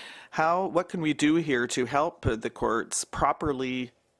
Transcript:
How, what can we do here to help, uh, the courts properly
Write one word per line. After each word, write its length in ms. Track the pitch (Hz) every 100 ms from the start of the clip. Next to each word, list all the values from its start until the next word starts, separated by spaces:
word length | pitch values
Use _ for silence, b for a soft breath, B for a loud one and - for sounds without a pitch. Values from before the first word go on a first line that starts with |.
| B B B
How, 360 | - 160 175 190
what 220 | 165 185
can 120 | 180
we 140 | 156
do 220 | 143 147 160
here 300 | 151 123 120
to 180 | - 120
help, 400 | 139 165 - 131
uh, 100 | 113
the 140 | 113
courts 540 | - 117 113 - -
properly 880 | - - 143 147 160 127 131 127 123 - _